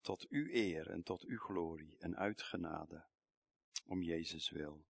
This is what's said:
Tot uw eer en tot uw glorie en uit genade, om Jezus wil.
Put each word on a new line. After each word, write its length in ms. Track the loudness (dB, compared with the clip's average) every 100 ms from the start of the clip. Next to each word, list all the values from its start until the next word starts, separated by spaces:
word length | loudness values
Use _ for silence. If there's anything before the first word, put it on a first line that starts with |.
Tot 260 | 0 -2 0
uw 180 | 0 2
eer 420 | 4 4 4 0
en 120 | -4
tot 200 | 0 -2
uw 160 | 0 -4
glorie 580 | 0 2 2 -2 -8 -6
en 180 | -4 2
uit 260 | 0 0
genade, 640 | -2 -2 -2 -2 -4 -10 -14 _ _ _ _ _ _ -8 0
om 160 | 0
Jezus 480 | 4 2 0 -2 -4
wil. 340 | -2 -4 -4